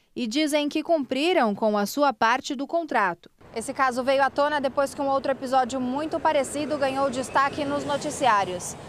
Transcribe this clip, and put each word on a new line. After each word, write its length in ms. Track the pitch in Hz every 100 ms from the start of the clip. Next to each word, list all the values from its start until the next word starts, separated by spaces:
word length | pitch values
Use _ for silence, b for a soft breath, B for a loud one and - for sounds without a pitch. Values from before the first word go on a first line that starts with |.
| b
e 120 | - 233
dizem 420 | 269 311 294 294
que 160 | 311
cumpriram 680 | 302 320 254 269 330 349 226
com 240 | 196 220 208
a 80 | 202
sua 260 | 285 285
parte 420 | 226 226 262 -
do 120 | 269 277
contrato. 640 | 339 320 247 190 170 - _ - 226
Esse 160 | 226
caso 320 | 269 262 247
veio 180 | 254 277
à 80 | 269
tona 300 | - 285 294
depois 340 | 269 269 277
que 60 | 294
um 80 | 269
outro 240 | 269 277
episódio 480 | 254 262 262 247 262
muito 400 | 247 269 311 330
parecido 580 | 320 302 262 285 294 254
ganhou 320 | 269 269 277
destaque 540 | 240 - 285 277 269
nos 200 | 277 285
noticiários. 920 | 277 277 302 - 262 208 185 180 - -